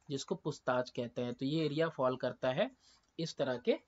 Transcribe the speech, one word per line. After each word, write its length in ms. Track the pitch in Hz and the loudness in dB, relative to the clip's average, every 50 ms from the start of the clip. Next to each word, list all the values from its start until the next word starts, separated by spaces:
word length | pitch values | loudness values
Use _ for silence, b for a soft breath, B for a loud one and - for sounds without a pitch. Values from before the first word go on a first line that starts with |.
| b - | b -6
जिसको 260 | 143 135 - - 190 | -6 -6 -4 -4 -6
पुस्ताज 540 | 165 - 156 143 - - - 127 123 127 123 | -4 -4 -6 -6 -4 0 2 2 2 2 0
कहते 320 | - - 120 117 - - | -2 -4 -4 -4 -2 -4
हैं। 120 | 123 120 120 | -4 -4 -4
तो 120 | - 135 | -2 -2
ये 200 | 135 151 165 160 | 0 0 2 0
एरिया 240 | 147 143 156 160 165 | 0 2 2 0 0
फॉल 280 | 160 - 131 127 127 123 | 0 2 2 2 2 2
करता 320 | - 123 - - - 131 | -2 -2 -2 0 0 0
है 220 | 127 156 214 269 - b b b b b b b _ - | 2 2 0 0 -2 b b b b b b b _ -6
इस 180 | 165 160 - - | -6 -4 -2 -2
तरह 200 | 147 131 127 120 | 0 0 -2 0
के 140 | - 226 277 - - | 2 2 2 0 0